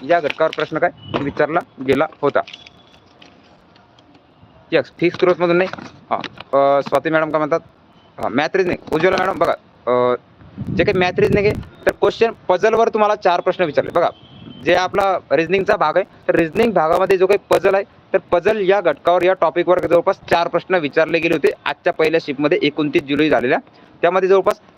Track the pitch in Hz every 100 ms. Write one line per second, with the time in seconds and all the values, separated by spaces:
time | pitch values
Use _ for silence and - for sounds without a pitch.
0 | 135 170 147 - 160 151 151 156 165 -
1 | - - 139 - 147 165 - - 135 143
2 | 156 - 143 113 - - - _ _ _
3 | _ _ - - _ _ _ _ _ _
4 | _ - _ _ - - - 156 123 -
5 | 170 170 180 165 175 170 185 - - -
6 | - 107 - - - 139 139 139 135 139
7 | 160 160 156 156 151 165 - _ _ _
8 | _ - 101 113 156 185 180 - - 160
9 | 175 180 185 160 165 - _ _ - 123
10 | 123 123 _ _ - - - - - 185
11 | 180 180 196 202 202 202 - - - -
12 | 202 - 226 202 - 180 208 226 226 220
13 | 208 208 185 175 180 175 165 139 - 165
14 | 151 - - - - - 139 175 185 202
15 | 196 180 - 139 160 190 185 208 156 160
16 | 196 - - 170 165 190 233 180 156 180
17 | 190 196 185 196 - - 196 196 - _
18 | _ 190 - 175 170 220 185 196 170 143
19 | - 180 175 185 165 175 165 180 170 170
20 | 180 196 - 170 170 175 - 185 147 160
21 | 160 165 165 165 - - - 147 175 -
22 | 156 165 160 131 147 180 143 143 151 170
23 | 139 143 156 123 120 180 - - - -
24 | 165 185 185 190 185 208 _